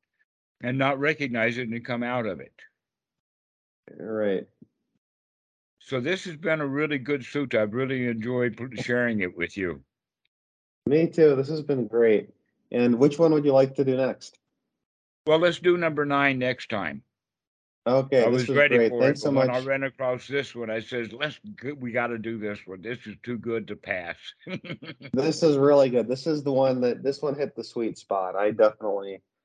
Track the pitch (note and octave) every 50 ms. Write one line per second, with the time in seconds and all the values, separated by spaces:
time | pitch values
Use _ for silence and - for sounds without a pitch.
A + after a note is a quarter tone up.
0 | _ _ _ _ _ _ _ _ _ _ _ - B2 B2 B2+ C3+ C3+ C#3 C#3+ C3+
1 | C#3+ D#3 D#3 D3+ D3 B2+ A#2+ A2+ A2 A#2+ A#2 B2+ B2 A2 A#2 A#2 A2+ - B2 A#2
2 | A#2+ B2 B2 B2 A2 G#2 F2+ C#2 C2 - _ _ - _ _ _ _ _ _ _
3 | _ _ _ _ _ _ _ _ _ _ _ _ _ _ _ _ _ - - -
4 | E2 A2 A2 G#2+ G#2+ G2+ F#2+ - - _ _ _ - _ _ _ _ _ _ _
5 | _ _ _ _ _ _ _ _ _ _ _ _ _ _ _ _ _ - C3+ B2+
6 | A#2+ D#3 F#3 F#3+ - F#3+ D#3 D3 E3+ D#3+ D#3+ D#3 D3 C#3 C3+ D3 D#3 D3+ D3 C#3
7 | A#2 C#3 C#3+ C#3+ C#3 - - D3 C#3 A#2+ - A2 G#2+ G#2+ G#2+ B2+ C3 C3 C3+ B2+
8 | B2 A#2+ A#2 A2+ A2 B2 B2+ B2 B2 A#2+ A2 A2+ A#2+ C3+ A#2 G#2 - - B2 B2
9 | A#2+ A#2+ A2 G#2 F#2 F2+ - - - - - G2+ F#2+ F2 D#2 C2+ _ _ _ _
10 | _ _ _ _ _ _ _ _ _ _ _ _ _ _ _ _ - A#2+ C#3+ D#3+
11 | E3 E3 - E3+ D#3 D3+ C#3 C3 C3+ C#3 D#3+ D3+ C#3+ C#3+ C#3+ B2+ A#2 G#2+ A#2 A#2
12 | A#2 A2+ G#2+ - - - _ _ _ _ _ _ _ - - A#2+ A#2+ B2 A#2+ A2+
13 | C#3 D3+ D3 - E3 D#3+ D#3 D3+ D3 C#3+ C3+ C3+ C3+ C3+ C#3 - C3+ C3 B2+ B2+
14 | C3 B2 - - - - _ _ _ _ _ _ _ _ _ _ _ _ _ _
15 | _ _ _ _ - D3+ D#3 D#3+ F3 F3 E3 - F3 F3+ F3 F3+ E3+ D#3+ D3+ D3
16 | D3 C#3+ C#3+ C#3 C#3+ C#3 C3+ B2+ B2+ B2+ B2 - - - A2+ G2+ F#2 D2+ C#2+ -
17 | _ _ _ _ _ _ _ _ _ _ _ _ _ _ _ _ - A#2+ B2+ C3+
18 | C3+ C3+ C#3 B2+ A#2 A#2+ B2 B2+ B2 B2+ C3 C#3+ C#3+ C#3+ C3 A#2+ A#2 A2 B2 A#2+
19 | B2+ C#3 C#3+ C#3 - D3 C#3 C3+ C3 B2 A#2+ B2+ C3 C3+ C3+ C3+ C3+ C3 - -
20 | C3 B2+ B2+ A#2+ - - C3+ C#3+ B2+ - - A#2+ A#2 G#2+ A2 A2+ G#2 - B2+ A#2+
21 | A#2 G#2 A2 B2+ D3 D3+ - - - G#2+ G#2 - A#2 C3+ D3 C#3 B2 A#2+ A2 B2
22 | A#2+ A#2+ A#2 A2 G#2 A2+ A#2 A2 G#2 G#2 G#2 G2+ - F#2 F#2+ F#2 F2 A2+ B2 A#2+
23 | - A2 F#2+ - - A#2+ B2 G#2+ A2+ A#2 A2+ A2+ G2+ - G#2 - - F#2+ G2 F2+
24 | F2 E2+ - - - - - _ - F3 F#3 - - F3 E3 - - D#3+ - _
25 | - C3 - C3 C#3+ D#3+ D3+ - E3+ D#3 C#3+ C3+ C#3 C#3+ C#3+ C#3+ C3+ B2+ A#2+ A#2+
26 | A2 A2+ B2+ C3+ - E3 D#3 D3+ C3+ C#3+ C3+ C3 C3+ C3+ B2+ B2+ B2 A#2+ A#2 -
27 | F#2+ C#3 C3+ - D3+ D3 C3 D3 C#3 A2+ - - A2 - - A#2+ A2+ G#2 - -
28 | - - G2+ G2 F#2 F2+ F2+ G2 G#2 G#2+ A2+ G#2 A2 A2 A2 - A2 G#2 G2+ G2
29 | G2 G2 G2 F#2+ _ _ _ _